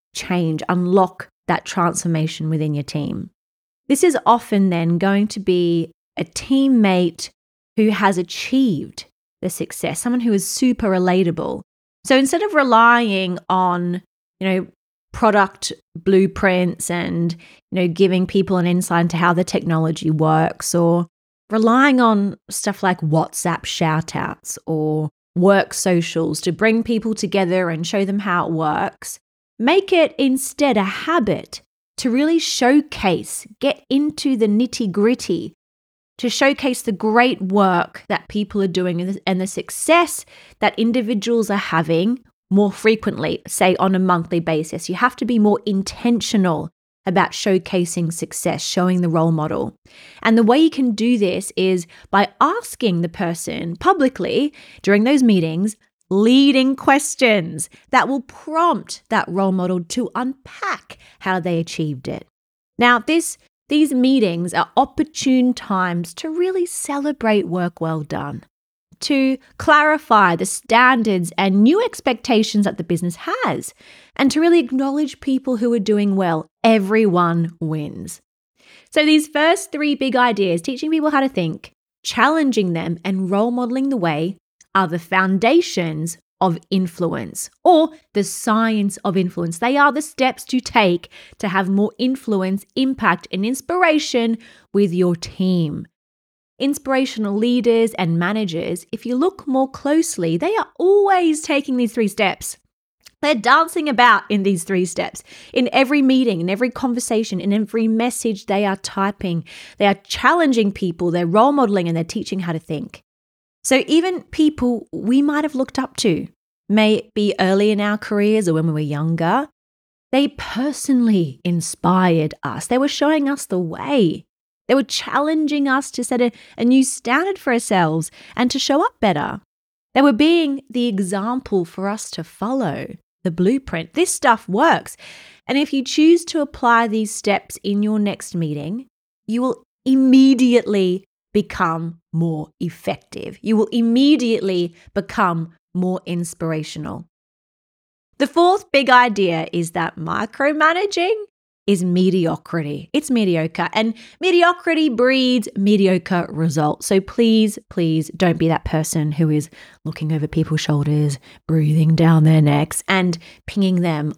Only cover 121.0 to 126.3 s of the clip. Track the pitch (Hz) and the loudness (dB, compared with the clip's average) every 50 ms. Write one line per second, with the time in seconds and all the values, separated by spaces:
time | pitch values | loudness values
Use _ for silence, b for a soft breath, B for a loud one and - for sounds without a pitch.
121 | 240 226 214 190 170 139 131 - _ 175 175 170 165 - - - - 175 185 185 | 4 4 2 2 2 0 -4 -8 _ -4 -2 -2 -4 -6 -10 -4 -2 0 2 4
122 | 185 180 165 165 151 156 - - - 143 113 - - - 240 254 277 285 - - | 4 4 2 2 0 -2 -4 -8 -10 -10 -10 -8 -6 -2 -2 0 0 0 0 0
123 | 294 294 311 311 285 269 285 277 - - 202 180 180 165 175 - - 277 285 269 | 0 0 2 0 0 -2 -4 -4 -6 -6 -4 -4 -4 -4 -6 -8 -6 -2 2 2
124 | 208 160 - - - _ _ _ _ _ _ _ _ - 240 269 - - - - | 2 2 0 -4 -10 _ _ _ _ _ _ _ _ 0 0 0 0 -2 -6 -8
125 | - - - 269 294 302 320 320 311 277 294 294 277 277 262 269 277 - - - | -8 -4 -2 -2 0 0 0 0 -2 -2 -2 -2 0 0 0 -2 -2 -4 -8 -8
126 | 240 - 262 240 240 240 | -6 -4 0 0 0 0